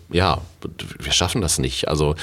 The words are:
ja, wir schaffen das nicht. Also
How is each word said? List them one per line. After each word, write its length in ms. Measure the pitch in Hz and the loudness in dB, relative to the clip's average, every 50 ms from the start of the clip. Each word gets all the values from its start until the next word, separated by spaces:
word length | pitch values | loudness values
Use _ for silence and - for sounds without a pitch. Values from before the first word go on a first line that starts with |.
| - - | -12 -2
ja, 280 | - 87 95 90 71 - - - - - - - 80 - - - - - | 2 2 4 4 2 0 -4 -10 -16 -14 -14 -14 -12 -12 -12 -14 -12 -10
wir 120 | - 71 - | -4 -2 0
schaffen 280 | - 90 87 - 123 | 2 2 2 0 0
das 180 | 90 78 - - | 0 0 0 0
nicht. 300 | 67 65 - - - - | 0 -2 -2 -2 -2 0
Also 260 | 76 76 76 73 78 - | 2 2 2 2 2 0